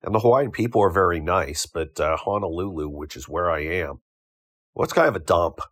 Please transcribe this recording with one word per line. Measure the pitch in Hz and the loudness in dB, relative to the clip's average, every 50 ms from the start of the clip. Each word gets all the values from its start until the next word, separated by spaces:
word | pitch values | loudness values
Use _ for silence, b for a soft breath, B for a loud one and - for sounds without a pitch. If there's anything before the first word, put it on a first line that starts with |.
| - | -4
And | - 104 | 0 0
the | 110 | 4
Hawaiian | 107 120 120 135 143 120 | 6 6 6 6 4 0
people | 110 - 113 120 120 113 101 | 0 -2 -2 0 2 4 4
are | 95 | 4
very | 85 98 95 87 87 82 | 4 4 4 4 2 0
nice, | 76 80 90 95 82 69 76 - - | 0 0 0 0 0 -2 -4 -8 -8
but, | - _ 85 80 76 _ - | -6 _ -6 -6 -6 _ -2
uh, | 80 76 80 78 | 0 0 0 -2
Honolulu, | - - 101 104 98 87 80 85 92 101 107 80 76 76 | -2 -2 -2 -2 -2 -4 -4 -4 -6 -6 -6 -6 -8 -8
which | 73 73 76 82 - | -8 -10 -12 -12 -12
is | - 76 - | -14 -14 -8
where | 73 82 87 90 | -4 -2 0 0
I | 82 76 | 0 -2
am, | 76 80 85 92 85 71 69 64 _ _ _ _ _ _ _ _ _ _ _ _ _ _ _ | -2 -4 -4 -4 -4 -6 -8 -14 _ _ _ _ _ _ _ _ _ _ _ _ _ _ _
well, | - - | -4 -4
it's | - - | 0 2
kind | - 165 156 | 2 2 2
of | 113 | 2
a | 95 | -2
dump. | 80 - 92 85 87 80 - - - - | 0 2 2 2 2 0 -2 -6 -16 -16